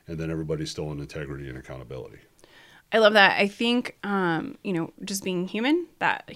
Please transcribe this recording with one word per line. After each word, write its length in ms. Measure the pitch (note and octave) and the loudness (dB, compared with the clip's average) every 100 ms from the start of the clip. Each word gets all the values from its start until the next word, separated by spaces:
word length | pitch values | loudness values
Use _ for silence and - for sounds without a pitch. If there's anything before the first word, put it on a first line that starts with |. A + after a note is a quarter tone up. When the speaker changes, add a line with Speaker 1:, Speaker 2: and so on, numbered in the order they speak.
| - | -12
Speaker 1:
and 120 | D#2+ | -8
then 100 | D#2+ | -6
everybody's 400 | D#2+ D#2 D#2 D#2 | -6 -4 -6 -6
still 220 | - D2+ | -8 -8
in 80 | D2 | -8
integrity 500 | C#2+ D#2+ C#2+ C#2 C#2 | -10 -10 -10 -10 -12
and 80 | B1+ | -14
accountability. 640 | C2 C2 A#1+ B1+ - - _ _ - - - - _ | -14 -16 -14 -14 -14 -20 _ _ -20 -20 -20 -20 _
Speaker 2:
I 100 | A3+ | 6
love 140 | G#3+ | 8
that. 240 | G#3+ F#3+ - | 8 8 6
I 120 | G3+ | 0
think, 480 | - A#3 A#3+ A#3+ - G3+ | 0 0 0 -2 -8 -2
um, 520 | G3 F3+ D#3+ - - | 0 2 0 -4 -8
you 80 | G3+ | -4
know, 220 | E3+ E3 - | -4 -4 -8
just 180 | F#3+ G3 | -8 -6
being 240 | G3 F3+ F#3 | -4 -4 -4
human, 420 | G#3 B3+ E4+ E4 _ | -2 2 0 0 _
that 240 | E3 - - | -2 -2 -8